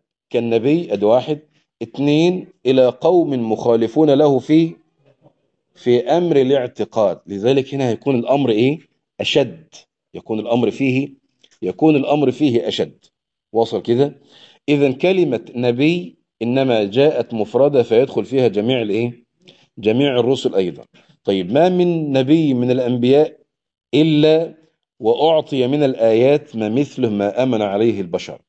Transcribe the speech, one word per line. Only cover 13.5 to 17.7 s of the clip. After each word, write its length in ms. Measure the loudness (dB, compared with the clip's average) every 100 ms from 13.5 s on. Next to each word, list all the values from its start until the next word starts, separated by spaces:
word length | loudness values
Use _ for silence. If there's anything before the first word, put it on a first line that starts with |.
وصل 300 | -2 -2 -4
كده؟ 320 | -2 0 0 -4 _ -20 -20 _ -2
إذن 240 | 0 0
كلمة 520 | 0 0 0 0 -2 -6
نبي 600 | -4 -2 0 0 -2 -6 _ _ _
إنما 420 | -4 0 0 0
جاءت 500 | 0 2 2 0 -4
مفردة 480 | -6 -2 2 2